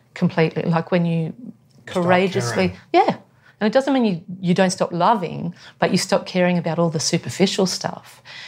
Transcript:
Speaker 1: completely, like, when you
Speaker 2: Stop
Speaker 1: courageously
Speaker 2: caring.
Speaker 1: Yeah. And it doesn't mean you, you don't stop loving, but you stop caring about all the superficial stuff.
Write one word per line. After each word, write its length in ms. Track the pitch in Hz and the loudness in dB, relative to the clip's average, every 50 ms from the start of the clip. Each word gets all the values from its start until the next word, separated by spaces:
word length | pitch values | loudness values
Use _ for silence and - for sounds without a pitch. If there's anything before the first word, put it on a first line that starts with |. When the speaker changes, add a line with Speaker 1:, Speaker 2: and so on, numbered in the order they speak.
| _ _ _ | _ _ _
Speaker 1:
completely, 480 | - 180 170 - 165 160 160 - 160 | -2 -2 0 2 2 0 0 0 -2
like, 280 | - 175 165 165 165 - | -2 0 0 0 0 0
when 140 | 190 175 170 | 0 0 2
you 300 | 170 165 165 160 - - - 240 - - _ _ _ _ - - | 2 0 0 -2 -4 -8 -12 -16 -18 -18 _ _ _ _ -20 -18
Speaker 2:
Stop 180 | - - 190 170 | -6 -4 0 2
Speaker 1:
courageously 640 | 180 185 180 196 185 190 196 - - - 190 185 175 | 4 4 4 4 2 0 -2 -2 -2 0 0 0 0
Speaker 2:
caring. 120 | - - - _ - | -2 -6 -6 _ 4
Speaker 1:
Yeah. 220 | 359 403 - - - - _ _ _ _ - _ _ | 4 4 4 0 -4 -10 _ _ _ _ -20 _ _
And 60 | 202 214 | -2 2
it 40 | 214 | 2
doesn't 180 | 269 269 294 | 2 2 2
mean 120 | 269 262 233 | 2 2 2
you, 180 | 208 180 160 - - 180 - | 2 0 -2 -6 -10 -12 -4
you 140 | 185 175 180 | 0 0 2
don't 160 | 196 190 180 | 4 2 2
stop 200 | - - 170 - | 0 -2 -4 -4
loving, 640 | 175 170 175 214 240 196 175 151 147 143 - 170 - - - - - _ | 0 0 2 2 2 2 -2 -6 -8 -8 -8 -8 -10 -12 -18 -20 -4 _
but 120 | 180 - | 0 0
you 60 | 196 180 | 0 0
stop 260 | - - 202 185 - | 0 0 0 -2 -2
caring 300 | - - 180 180 180 180 | -2 -2 0 2 2 2
about 220 | 175 - 170 156 170 | 0 -2 -2 0 0
all 100 | 170 165 | 0 0
the 80 | 160 156 | 0 -2
superficial 680 | - - 175 165 - 123 - - 190 196 - - 190 | -2 -2 -2 -2 -4 -6 0 0 0 2 2 0 0
stuff. 560 | 185 - - - - - - - - - - _ - - - - | -2 -2 -4 -6 -8 -8 -10 -16 -20 -20 -20 _ -20 -20 -18 -18